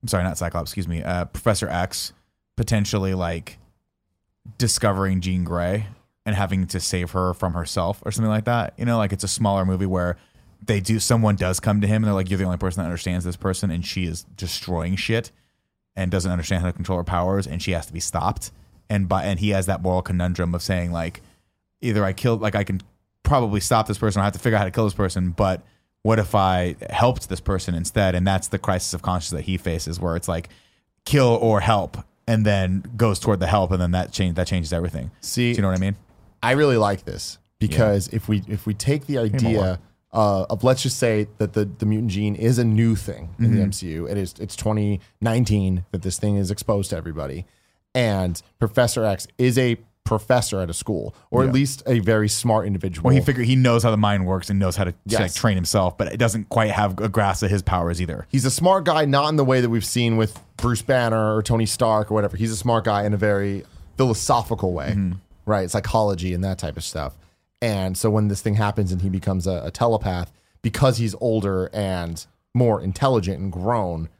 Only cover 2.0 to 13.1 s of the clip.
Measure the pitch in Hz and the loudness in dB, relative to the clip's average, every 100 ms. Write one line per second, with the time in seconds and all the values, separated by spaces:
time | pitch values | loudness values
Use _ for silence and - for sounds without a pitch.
2 | - _ _ _ _ - 113 101 101 107 | -10 _ _ _ _ -6 0 0 0 0
3 | 95 92 87 85 - - _ _ _ _ | 0 -2 -2 -4 -10 -20 _ _ _ _
4 | _ _ _ _ - - 120 - 107 95 | _ _ _ _ -20 -4 -2 2 0 2
5 | 95 95 92 92 85 87 87 101 101 - | 0 0 0 -2 -2 -2 -2 -2 -6 -14
6 | _ _ - 98 98 95 90 92 - 90 | _ _ -4 -2 0 0 -2 -4 -4 -4
7 | 87 92 92 87 92 87 85 - 87 101 | -2 -2 -2 0 -2 -2 -4 -4 -4 -4
8 | - 107 113 107 104 120 95 - 120 117 | -6 -2 0 0 0 -2 -2 -4 -2 0
9 | 101 98 101 - 104 98 92 92 98 92 | 0 -2 -4 0 2 2 2 0 0 0
10 | 87 87 _ _ _ _ - 104 92 110 | -2 -4 _ _ _ _ -2 -2 0 -2
11 | - 117 110 98 92 92 - 104 104 107 | 2 2 4 2 0 0 0 2 2 2
12 | 107 98 92 95 92 90 95 90 82 85 | 2 0 0 0 0 -2 -2 -4 -6 -4
13 | - | -4